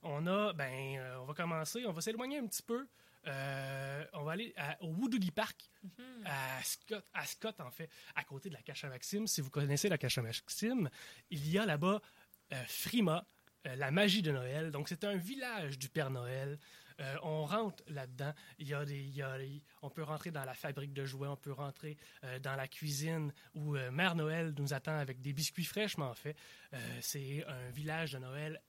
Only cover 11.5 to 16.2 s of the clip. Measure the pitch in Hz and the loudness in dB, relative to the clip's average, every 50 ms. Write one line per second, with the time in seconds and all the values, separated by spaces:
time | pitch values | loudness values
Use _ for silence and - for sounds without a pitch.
11.5 | 165 190 220 208 156 147 151 180 196 214 - - - - - _ - - _ _ | 6 6 6 6 4 6 6 6 6 4 2 -4 -20 -20 -20 _ -20 -20 _ _
12.5 | - 135 123 - - - - - - 247 214 170 156 175 190 _ _ _ _ - | -4 -4 -4 -4 -4 -2 -2 2 6 6 8 8 6 4 2 _ _ _ _ -20
13.5 | _ _ _ 147 127 131 143 131 139 185 208 208 180 214 185 156 143 131 123 127 | _ _ _ -6 -2 0 2 4 6 8 8 8 8 6 6 4 4 2 2 0
14.5 | 135 151 160 165 147 143 147 - 180 - - 202 202 190 170 190 269 269 254 247 | 0 0 0 0 0 -2 -2 -2 -2 -2 0 2 2 2 0 -2 -4 -4 -2 -2
15.5 | 233 214 175 143 139 131 131 139 - 160 147 135 131 127 | -2 -2 -2 -2 -2 -4 -6 -2 0 0 2 2 0 -2